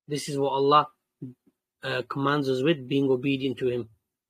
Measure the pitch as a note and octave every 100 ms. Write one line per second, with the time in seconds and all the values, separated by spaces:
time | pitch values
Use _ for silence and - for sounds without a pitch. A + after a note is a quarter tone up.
0 | - D3 - C#3 C#3 C3+ C#3 D3 C#3+ _
1 | _ - B2+ - _ _ _ _ C3+ B2+
2 | B2 C#3+ C#3 D3 C3+ B2+ C#3 D#3 B2+ C#3
3 | C#3 C3 C#3 C3+ C3+ A#2 B2+ B2 A2+ _
4 | _ _ _